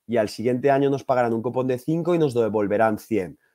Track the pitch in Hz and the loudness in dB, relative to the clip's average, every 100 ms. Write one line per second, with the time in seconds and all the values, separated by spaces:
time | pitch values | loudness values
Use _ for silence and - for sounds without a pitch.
0 | - 113 104 - 113 123 139 135 139 135 | -4 -2 -2 -2 -2 0 2 2 2 -2
1 | - 127 117 113 120 123 127 123 - 165 | 0 0 2 0 -2 -2 -2 -2 -2 -2
2 | 165 170 151 120 110 104 101 104 113 104 | 0 0 2 2 0 0 0 2 2 0
3 | - 107 87 69 _ | -2 -4 -4 -10 _